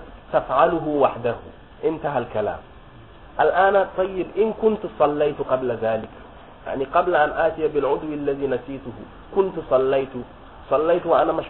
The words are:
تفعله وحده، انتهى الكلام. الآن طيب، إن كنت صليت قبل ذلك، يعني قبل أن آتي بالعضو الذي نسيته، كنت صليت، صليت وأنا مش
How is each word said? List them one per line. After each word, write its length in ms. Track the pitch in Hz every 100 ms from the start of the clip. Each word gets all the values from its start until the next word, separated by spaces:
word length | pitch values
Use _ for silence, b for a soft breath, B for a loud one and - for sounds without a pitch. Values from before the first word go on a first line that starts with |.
| - - -
تفعله 540 | 156 - 135 170 165 151
وحده، 480 | 147 127 117 120 - - - - -
انتهى 360 | 156 156 147 139
الكلام. 380 | 117 107 101 80 - - - - - - - -
الآن 480 | 151 170 196 202 185 185
طيب، 300 | 190 190 156 -
إن 160 | 220 208
كنت 180 | 220 214 170 -
صليت 420 | 147 147 151 147 135
قبل 220 | 127 127
ذلك، 380 | 113 110 110 107 - - - - - -
يعني 180 | 135 135
قبل 300 | 170 180 160
أن 140 | 147
آتي 380 | 143 160 156 151
بالعضو 360 | 143 135 156
الذي 440 | 156 147 143 139 135
نسيته، 440 | 123 - 135 123 101 - - - 196
كنت 200 | 190 170 -
صليت، 400 | 131 135 135 135 123 - - - - -
صليت 360 | 143 160 175 165
وأنا 260 | 139 160
مش 140 | 156 -